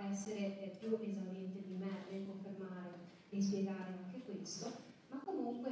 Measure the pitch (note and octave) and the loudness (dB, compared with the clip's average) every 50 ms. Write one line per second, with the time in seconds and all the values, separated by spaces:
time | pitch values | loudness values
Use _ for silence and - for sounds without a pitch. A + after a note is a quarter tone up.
0 | G3 G3 G3 G3 - A3 G#3+ G3+ G3+ G3 G3 - G3 F#3 - - A3 A3 A3 G#3+ | 0 0 2 2 2 0 2 2 2 2 2 0 -2 -4 -4 -2 2 2 4 4
1 | A3 G3+ G3 F#3+ F#3 F#3 F#3 F#3+ F#3 F#3 - G3 - F#3+ F#3 F#3 F#3+ G3 G3 G3 | 4 2 0 0 0 -2 -2 -2 -2 -2 -2 -4 -4 -4 -2 0 0 0 -2 -2
2 | - F3+ G3 G3 G3 G3 G3 - G3 G3+ G3 F#3+ F#3 F3+ F3+ F3+ F3+ F3 E3+ - | -4 -4 -2 -2 -2 -2 -4 -4 -4 -6 -4 -4 -4 -4 -4 -6 -6 -6 -8 -8
3 | - - - - - - G3+ G3 G3 G3 G3 F#3+ G3 G3 - F#3+ F#3 F#3 - - | -12 -12 -14 -16 -10 -2 4 6 6 6 8 6 4 4 2 0 0 -2 -2 -4
4 | - - - B3+ - G#3+ G3 - - - - - - A#3+ - - - - - - | -4 -6 -6 -6 -6 -4 -4 -4 -4 -4 -4 -2 -2 -2 -4 -4 -10 -12 -16 -18
5 | - - C4+ C#4+ - G4 - - B3 A#3+ A#3+ A#3+ B3 C4 | -14 -6 -6 -4 -2 2 2 4 4 4 2 2 2 0